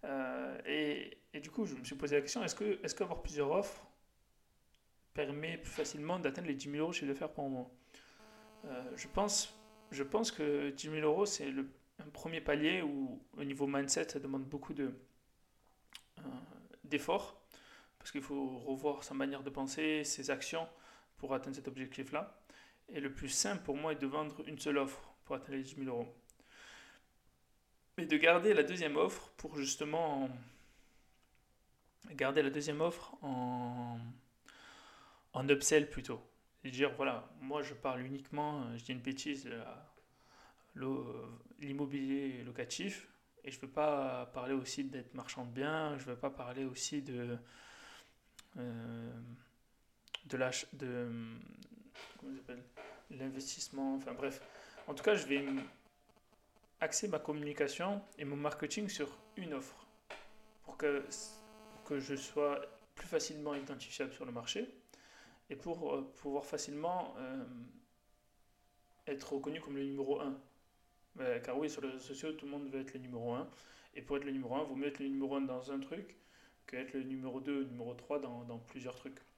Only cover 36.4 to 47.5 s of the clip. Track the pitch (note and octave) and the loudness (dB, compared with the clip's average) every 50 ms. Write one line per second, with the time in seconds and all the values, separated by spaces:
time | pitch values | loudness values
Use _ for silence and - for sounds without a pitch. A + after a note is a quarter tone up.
36.4 | _ _ _ _ - C3 B2+ B2+ C#3 C#3+ - - C#3 C3+ B2 A2+ - - - - | _ _ _ _ -8 -6 2 4 4 4 4 4 2 2 2 0 -4 -10 -14 -12
37.4 | B2+ C3 C#3+ D3 C#3+ C#3+ D3 - - C#3 C3 B2+ B2+ C3 C3+ C#3 C#3 - - D3 | -6 -4 -2 -2 -2 -2 -6 -2 -2 0 0 0 -2 -4 -6 -6 -8 -4 -2 0
38.4 | D3 D3+ D3+ D3 B2+ A#2 A#2 A#2 A#2 - C3 B2+ A#2 C3+ C3+ C3+ - D3+ C#3+ C3+ | 0 0 0 -2 -4 -4 -6 -6 -6 -6 -6 -4 -2 -2 -2 -2 -2 -2 -2 -4
39.4 | C3+ B2 A#2+ A#2 A2+ - A#2 - - - - - - _ _ _ - - - - | -4 -8 -8 -8 -8 -10 -12 -14 -16 -20 -20 -20 -20 _ _ _ -20 -20 -20 -20
40.4 | - - - _ - _ - D3 C3 C3 C3+ C#3 - A#2 C3+ - - - A#2 A#2 | -20 -20 -20 _ -20 _ -10 -4 -2 -2 0 0 -2 -4 -6 -8 -8 -10 -12 -14
41.4 | - - - - D3 C#3 C3+ C#3 D3 C3+ C3+ C#3+ C3+ C3+ C#3 C#3 C#3 C3+ B2+ B2 | -18 -20 -14 -10 -6 -4 -2 -2 -2 0 0 -2 2 2 2 2 2 0 -4 -4
42.4 | A#2 B2 A#2+ - B2 - - - F3 G3+ F#3+ - - - - - _ _ _ - | -8 -8 -6 -6 -4 -4 -2 -2 -2 -2 -4 -6 -12 -16 -20 -20 _ _ _ -12
43.4 | - C#3 C#3 - - C3+ C3+ D3+ D3+ D3+ D3 C#3 C3+ C3 B2+ B2 B2 B2 - C3+ | -10 -10 -8 -8 -10 -4 0 4 4 6 6 4 2 0 0 -2 -4 -4 -6 -4
44.4 | B2 B2+ C3 C3+ B2+ - - - C#3 C3+ C3+ C3+ A#2+ B2 - C3 A#2 - - - | 0 2 2 2 2 0 -2 -2 -2 -2 -2 -6 -8 -8 -10 -10 -8 -8 -6 -6
45.4 | B2+ A#2+ A#2 B2+ C3+ D3 D#3 D#3+ D#3 D3+ D3 C#3 C3+ B2+ B2 B2 - C#3 C3+ - | -6 -6 -2 0 0 2 2 2 0 0 -2 -4 -4 -6 -6 -2 -2 -4 -2 -2
46.4 | C3 A#2+ B2 C3 C3+ C3 B2+ - - - - D3 C3+ C3 C3 B2 A#2+ A#2+ A#2+ A#2 | -6 -6 -2 -2 -2 -2 -2 -2 -4 -2 -2 -2 -2 -2 -4 -2 -2 -2 -2 -4
47.4 | A#2 - | -6 -12